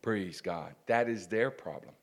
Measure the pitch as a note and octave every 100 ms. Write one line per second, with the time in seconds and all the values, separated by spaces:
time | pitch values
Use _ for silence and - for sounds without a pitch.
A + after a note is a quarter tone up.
0 | A#2 G#2+ F2+ D#2+ F#2 E2+ D#2 - - A#2
1 | A#2 A2+ E2+ A2 B2+ C3 - D2+ - -